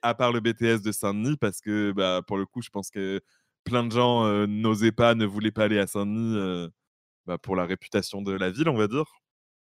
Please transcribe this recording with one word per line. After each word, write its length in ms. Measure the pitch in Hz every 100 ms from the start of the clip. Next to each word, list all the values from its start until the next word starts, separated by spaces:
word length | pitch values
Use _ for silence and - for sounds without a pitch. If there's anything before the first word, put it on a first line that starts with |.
à 120 | 120
part 180 | 117 123
le 60 | 120
B 140 | 113
T 120 | 113 117
S 160 | 113
de 100 | 104
Saint-Denis, 440 | 101 101 101 123 151
parce 240 | 107 -
que, 300 | 104 107 104
bah, 300 | 98 92 90 87
pour 100 | 98
le 80 | 98
coup, 160 | 123
je 80 | -
pense 200 | 101 95
que 300 | 104 95 95 _ _ _ _
plein 180 | - 123
de 60 | 117
gens, 320 | 117 123 120 110
heu, 200 | 104 104
n'osaient 460 | 107 110 107 113
pas, 220 | 110 117 113
ne 80 | 107
voulaient 240 | 104 107
pas 140 | 107
aller 140 | 107 107
à 80 | 95
Saint-Denis, 480 | 101 101 110 113 107
heu, 340 | 95 87 85 _ _ _ _ _ -
bah, 120 | 87
pour 180 | - 92
la 80 | 87
réputation 560 | 92 - 104 - 98
de 100 | 98
la 180 | 95 92
ville, 160 | 104 165
on 80 | 117
va 100 | 104
dire. 160 | 131 156 _ _ _ _ _